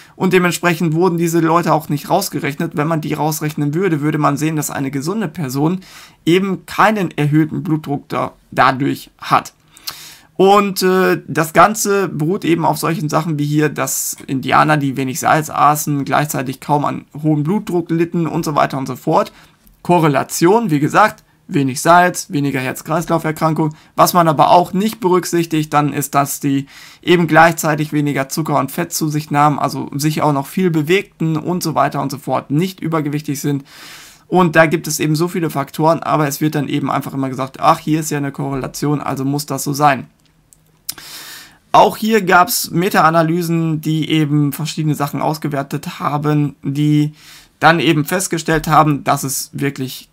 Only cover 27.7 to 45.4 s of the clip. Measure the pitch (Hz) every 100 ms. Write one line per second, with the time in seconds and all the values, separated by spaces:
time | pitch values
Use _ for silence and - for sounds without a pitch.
27.7 | 151 151 147 147 135 135 - 151 143 135
28.7 | - 170 - 156 151 151 147 147 139 139
29.7 | 135 - 143 151 156 147 139 139 - 185
30.7 | 160 147 190 190 - 160 160 151 180 160
31.7 | 127 147 143 139 131 - 127 - 143 185
32.7 | - 160 160 147 147 151 135 147 143 -
33.7 | - - - - - - 180 170 160 160
34.7 | 165 - - 151 156 175 180 160 151 139
35.7 | - 156 160 - 151 143 139 151 156 135
36.7 | 143 139 139 139 135 135 131 131 - 151
37.7 | 160 156 156 156 147 139 135 139 135 139
38.7 | - 147 147 - 135 135 143 147 139 151
39.7 | 139 147 123 - _ _ _ _ _ _
40.7 | _ - - - - - - - _ _
41.7 | 151 208 208 214 220 180 180 175 - -
42.7 | 170 196 202 160 165 160 175 165 165 165
43.7 | 156 156 156 - 156 147 147 143 135 151
44.7 | - 156 143 143 143 143 151